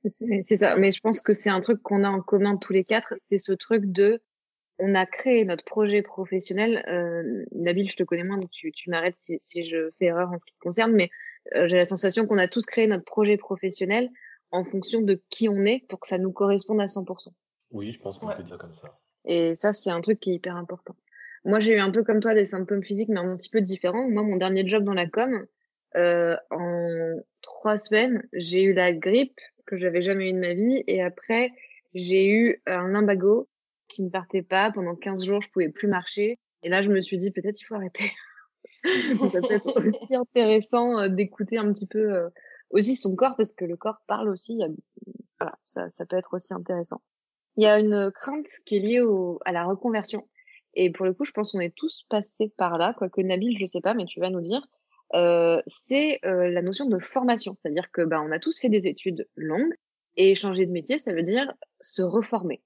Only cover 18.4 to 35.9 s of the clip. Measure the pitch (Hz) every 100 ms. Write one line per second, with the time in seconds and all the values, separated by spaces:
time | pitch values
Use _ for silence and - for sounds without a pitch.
18.4 | 85 87 85 - - _ _ _ - 170
19.4 | 165 165 208 202 196 170 170 214 196 175
20.4 | 185 175 170 180 - - _ - - -
21.4 | 185 208 214 214 196 208 220 214 220 214
22.4 | 196 190 180 202 190 202 220 196 180 185
23.4 | - 220 190 190 180 214 262 208 214 185
24.4 | 185 190 185 214 202 190 170 208 254 220
25.4 | - _ _ _ _ - 175 175 170 170
26.4 | - 165 175 175 170 165 165 165 - _
27.4 | - - 214 214 - 214 254 233 - 175
28.4 | 170 185 196 185 180 165 175 233 269 -
29.4 | - _ - 185 180 170 180 196 190 185
30.4 | 175 175 226 262 - 190 180 180 - 226
31.4 | 247 247 - - _ 185 180 190 196 214
32.4 | 233 - - 180 180 208 208 190 190 226
33.4 | 262 _ _ _ _ - 185 185 175 190
34.4 | 180 190 214 208 175 170 196 190 185 202
35.4 | 202 190 160 - 208